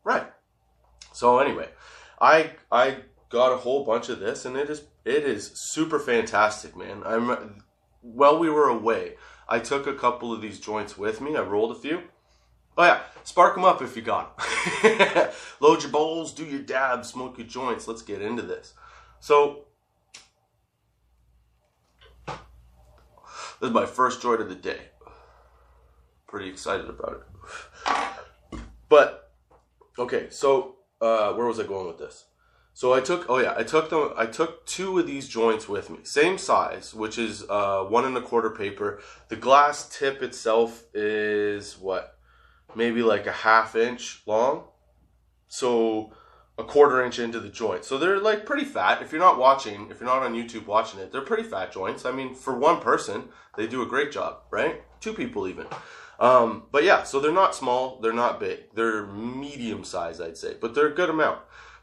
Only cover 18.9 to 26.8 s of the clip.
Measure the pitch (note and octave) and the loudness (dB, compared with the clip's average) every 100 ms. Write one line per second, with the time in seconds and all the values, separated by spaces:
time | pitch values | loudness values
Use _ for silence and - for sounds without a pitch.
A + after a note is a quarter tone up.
18.9 | - - _ - D3 C#3+ C#3+ - _ _ | -20 -20 _ 4 6 6 -2 -20 _ _
19.9 | _ _ - _ _ _ _ _ _ _ | _ _ -20 _ _ _ _ _ _ _
20.9 | _ _ _ _ _ _ _ _ _ _ | _ _ _ _ _ _ _ _ _ _
21.9 | _ - - - - - - _ _ _ | _ -20 -18 -14 -14 -16 -20 _ _ _
22.9 | _ _ _ - - - - B2 A2+ - | _ _ _ -20 -16 -16 -6 0 2 0
23.9 | - B2 A#2+ A#2+ A2+ G2 F#2 - - - | 2 0 2 0 0 -2 -8 -8 -8 -12
24.9 | _ - - - _ _ _ _ _ _ | _ -20 -20 -20 _ _ _ _ _ _
25.9 | _ _ _ _ G#2 F#2+ F#2 - F#2+ | _ _ _ _ -12 -12 -10 -4 -4